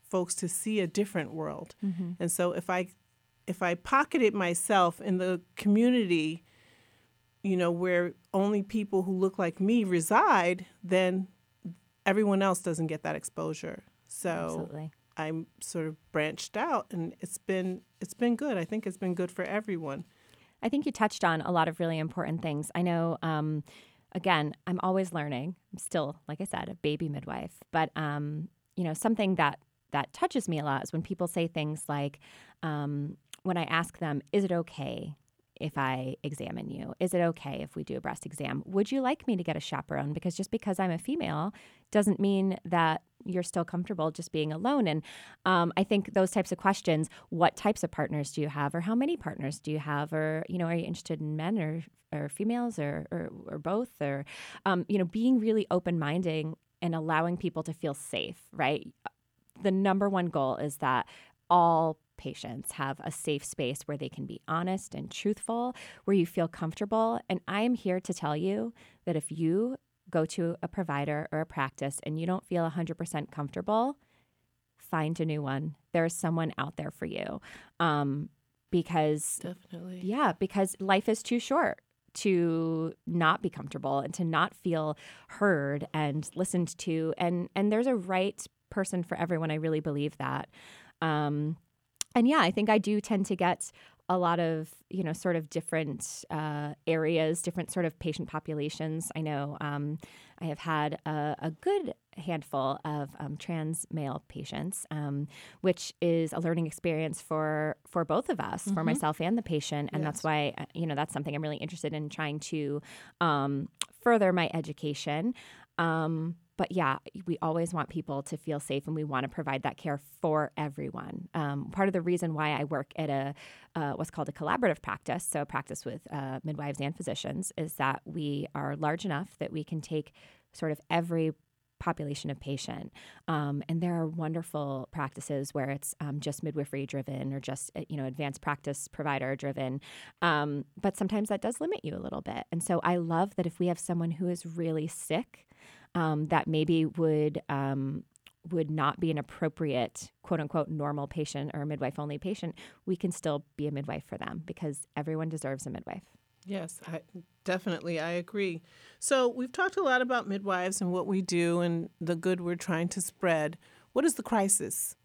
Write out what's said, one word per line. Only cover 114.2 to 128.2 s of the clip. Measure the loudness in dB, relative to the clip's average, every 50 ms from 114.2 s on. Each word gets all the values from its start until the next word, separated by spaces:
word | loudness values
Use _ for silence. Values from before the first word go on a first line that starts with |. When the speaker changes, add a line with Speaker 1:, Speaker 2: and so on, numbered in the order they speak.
| 6 6 4
Speaker 2:
my | 4 2 2
education. | 0 -2 -2 -4 -8 -4 -4 -4 -4 -2 -2 -2 -2 0 0 -2 -4 -4 -12 -20 -20 -20 -20 _ _ 0
Um, | 2 2 2 2 2 2 0 0 0 -4 -4 -8 _ _ _
but | -2 -2 0
yeah, | 2 2 2 2 2 0 _ -12 _ -10 -4
we | -4 -2 0
always | 0 0 2 0 0 0 0
want | -2 -2 -2
people | -4 -6 -4 -4 -4 -6
to | -4 -6 -8
feel | -6 -4 -4 -4 -4
safe, | -2 -2 -2 -2 -2
and | -2 -4
we | -2
wanna | -2 -2 -2 -2 -2
provide | -2 -4 -6 -4 -2 -2 -2 -2
that | -4 -4
care | -4 -4 -4 -4 -4 -6 -14 -10 -2
for | 0 2 2 2 2 0 _
everyone. | -4 -6 -4 -4 -6 -6 -6 -6 -8 -10 -10 -10 -10 -12 -6 -4
Um, | -2 -2 -2 -2 -4 -6 -6
part | 0 2 2 2
of |
the | 2 2
reason | 2 2 0 2 0 -2
why | 0 0 0 0
I | 0 0
work | -2 -2 -2 -4 -4 _ -4
at | -4 -2 0
a, | 0 0 0 -2 -6 -8 -14 -20 -20 -20 -20 _ _
uh, | -4 -2 -2 -2
what's | -2 -4 -6
called | -4 -4 -4 -4
a |
collaborative | -4 -4 -2 0 0 2 2 2 0 0
practice, | -4 -6 -6 -6 _ -2 -2 -2 -2
so | -2 -2 -4
a | -4
practice | -2 -4 -6 -6 -6 -10 -8 -8
with, | -8 -10 -8 _ -8
uh, | -6 -6 -6 -6 -8 -6 -6
midwives | -6 -6 -4 -6 -6 -4 -4
and | -4 -4 -4
physicians, | -4 -6 -6 -6 -4 -6 -6 -6 -4 -6 -6 -6
is | -6 -8 -6 -4
that | -2 0 0 0 -2 _
we | -8 -6 -4